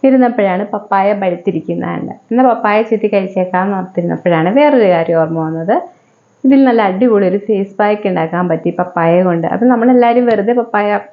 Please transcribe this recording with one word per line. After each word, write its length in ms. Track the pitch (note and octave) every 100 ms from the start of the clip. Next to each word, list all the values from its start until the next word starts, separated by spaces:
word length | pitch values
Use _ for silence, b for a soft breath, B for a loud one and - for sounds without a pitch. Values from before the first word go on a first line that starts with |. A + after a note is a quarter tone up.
| C4+
ഇരുന്നപ്പോഴാണ് 580 | C4 B3 A#3+ G3 F#3 G#3
പപ്പായ 340 | G#3 G#3 G3 G3 G#3
പഴുത്തിരിക്കുന്നത് 680 | F#3+ F3 - F3 D#3+ E3+ E3+
കണ്ടത്. 260 | E3+ E3+ - _
എന്നാ 120 | A#3 C4
പപ്പായ 260 | A3+ G#3+ G#3 A3
ചെത്തി 200 | A3 G#3
കഴിച്ചേക്കാന്ന് 600 | G3+ F#3+ F#3+ F#3 F#3 F#3+ G3
ഓർത്തിരുന്നപ്പോഴാണ് 720 | F3+ - F3 E3 F3 E3+ E3 A#3+
വേറൊരു 320 | D4 C#4 G#3
കാര്യം 240 | E3+ E3 E3
ഓർമ്മ 180 | D#3+ E3 D#3+
വന്നത്. 300 | D#3+ E3 C4+ F4+ B B B _ _
ഇതിൽ 180 | C4 C4+ C4
നല്ല 140 | A#3 G3+
അടിപൊളി 360 | F#3 B3 G#3+ F#3+
ഒരു 100 | G3 G3+
ഫേസ് 260 | G#3 G3 G3
പാക്ക് 260 | G#3 G#3 G#3
ഉണ്ടാക്കാൻ 320 | F3+ D#3+ F3 F3+
പറ്റി 200 | E3 E3+ E3+
പപ്പായ 340 | F3+ - E3 E3+ F#3
കൊണ്ട്. 180 | E3+ E3
അപ്പൊ 120 | G3 A#3+
നമ്മളെല്ലാവരും 540 | A#3+ A#3 B3+ A#3+ A#3 B3
വെറുതെ 240 | G#3+ G3+ A#3+
പപ്പായ 400 | A#3 G#3+ G#3 G#3 -